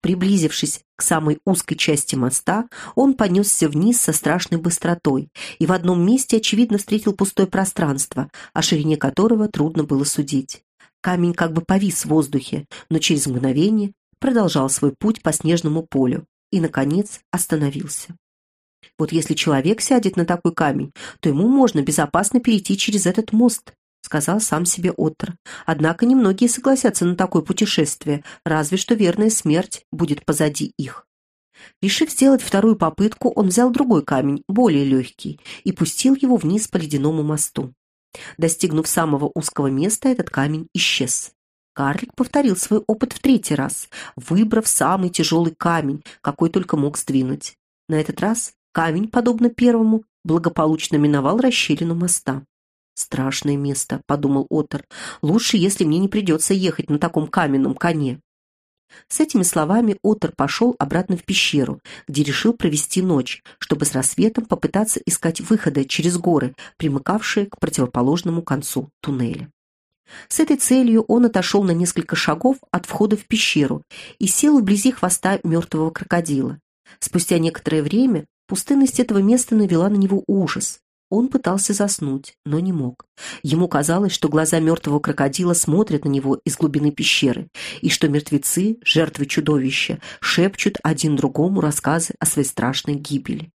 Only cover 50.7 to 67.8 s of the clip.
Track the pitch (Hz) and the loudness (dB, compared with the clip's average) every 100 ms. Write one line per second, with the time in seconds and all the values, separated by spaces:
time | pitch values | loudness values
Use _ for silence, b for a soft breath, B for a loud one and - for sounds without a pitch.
50.7 | 156 - 156 147 147 135 214 262 240 - | 0 0 2 4 2 2 2 2 0 0
51.7 | 143 170 170 175 - - 139 139 _ _ | 0 0 -2 -2 -2 -4 -6 -8 _ _
52.7 | _ _ - - 143 131 135 147 143 143 | _ _ -14 -8 -4 -4 -2 -2 -2 -2
53.7 | 139 - 131 - 143 139 139 135 156 147 | -4 -6 -8 -4 -2 0 0 0 -2 -2
54.7 | 143 - B B B 147 208 - 214 180 | -8 -12 B B B 0 0 2 2 2
55.7 | - 165 160 196 214 196 156 - 196 185 | 2 0 2 0 0 0 0 0 0 0
56.7 | - - 147 170 160 151 - 156 135 135 | -4 -4 -2 0 -2 -2 -2 0 0 0
57.7 | 127 175 160 135 127 _ _ _ _ _ | -2 -2 -2 -4 -6 _ _ _ _ _
58.7 | _ _ b b - 311 220 175 170 151 | _ _ b b -2 0 2 0 0 2
59.7 | 208 226 196 196 214 160 - 139 - 240 | 2 2 0 0 0 -2 -2 -2 2 0
60.7 | 247 143 165 180 175 - 190 - 147 127 | 0 -2 -2 -2 -4 -2 -2 0 0 0
61.7 | 143 B B - 143 143 135 220 233 180 | -4 B B -8 -2 -2 0 0 0 -2
62.7 | 147 - - 185 147 127 - B B - | -2 -2 -2 0 0 -2 -10 B B -4
63.7 | 151 147 131 131 - 208 220 220 170 - | -2 -2 -2 -4 2 0 0 -4 -2 0
64.7 | 196 214 - - - 165 165 165 220 - | 0 -2 -2 -4 -4 -4 -4 0 0 2
65.7 | 139 135 - 165 175 175 156 123 B B | -2 -2 -2 -2 0 2 2 0 B B
66.7 | _ 160 139 - 202 - - 202 - 160 | _ -4 -2 -2 -2 -2 -2 -4 -4 -6
67.7 | - | -2